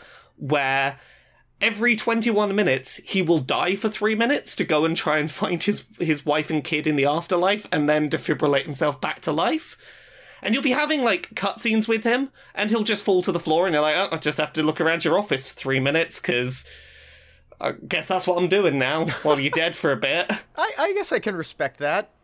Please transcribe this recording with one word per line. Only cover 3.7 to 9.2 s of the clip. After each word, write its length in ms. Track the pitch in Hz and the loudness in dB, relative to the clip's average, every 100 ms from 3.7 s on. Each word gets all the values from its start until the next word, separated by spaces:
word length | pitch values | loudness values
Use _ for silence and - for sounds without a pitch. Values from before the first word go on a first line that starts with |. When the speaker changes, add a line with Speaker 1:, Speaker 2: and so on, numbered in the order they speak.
| 202 | -2
Speaker 1:
for 140 | 214 | -2
three 260 | 214 214 220 | -2 0 0
minutes 400 | 233 294 - - | 0 0 -2 -2
to 80 | |
go 220 | - 151 160 | 0 2 2
and 100 | 160 | 0
try 220 | - 151 | 0 0
and 120 | 151 | -2
find 320 | - 156 170 | -4 -4 -2
his, 220 | - 208 - - | 0 -2 -6 -4
his 260 | 170 147 151 | -2 0 0
wife 240 | 151 151 | 0 0
and 140 | 156 | -2
kid 240 | 139 151 156 | -2 -2 0
in 80 | 151 | 2
the 80 | 139 | 2
afterlife 640 | 151 - 175 185 208 - | 0 0 2 2 0 -2
and 160 | 160 147 | 0 2
then 200 | 151 151 | 2 2
defibrillate 540 | 156 - 143 151 139 | -2 -2 0 0 0
himself 380 | 147 139 151 135 | -2 -2 -2 -2
back 180 | 156 | -6
to 140 | 143 | -4